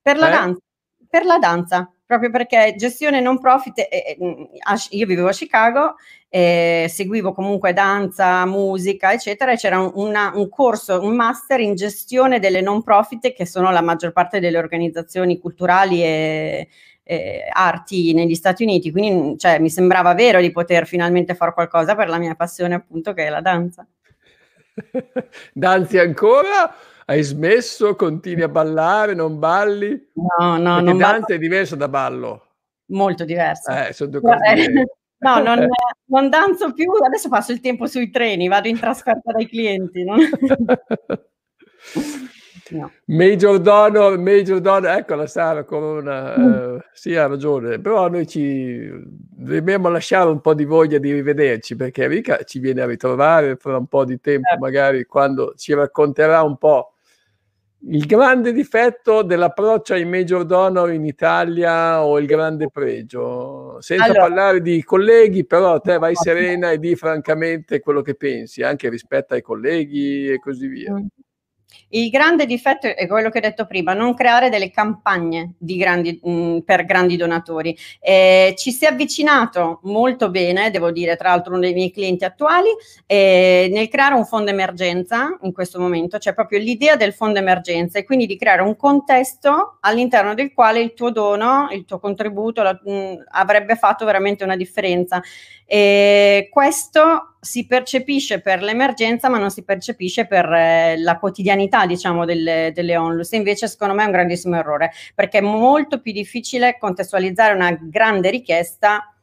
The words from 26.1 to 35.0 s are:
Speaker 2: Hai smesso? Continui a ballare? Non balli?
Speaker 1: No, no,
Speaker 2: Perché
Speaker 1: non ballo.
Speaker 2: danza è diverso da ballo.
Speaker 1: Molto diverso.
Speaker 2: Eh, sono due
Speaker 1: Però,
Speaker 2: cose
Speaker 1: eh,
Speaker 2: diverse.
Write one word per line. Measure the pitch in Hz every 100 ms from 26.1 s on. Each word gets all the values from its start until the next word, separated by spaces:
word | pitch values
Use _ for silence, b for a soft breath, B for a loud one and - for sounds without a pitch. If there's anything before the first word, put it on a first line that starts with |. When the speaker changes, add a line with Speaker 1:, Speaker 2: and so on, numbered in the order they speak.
| 151 214 269 381 403 330 B B B
Speaker 2:
Hai | - 143
smesso? | 143 147 160 226 233 - 208
Continui | 202 175 160 185 170
a | 160
ballare? | 156 156 156 165 208 214
Non | 180 160 156
balli? | 160 185 208 202 202 269 _
Speaker 1:
No, | - 175 170 175 170
no, | 175
Speaker 2:
Perché | 175 175
Speaker 1:
non | 185
ballo. |
Speaker 2:
danza | 196 220 220
è | 170
diverso | 165 190 185
da | 151 143
ballo. | 139 131 127 120 110 _ _ _ _ _
Speaker 1:
Molto | 196 196 180
diverso. | 160 170 160 156 -
Speaker 2:
Eh, | 131 131
sono | - 143
due | 139
Speaker 1:
Però, | 240 233
Speaker 2:
cose | 214
Speaker 1:
eh, | 240 330
Speaker 2:
diverse. | 262 254 -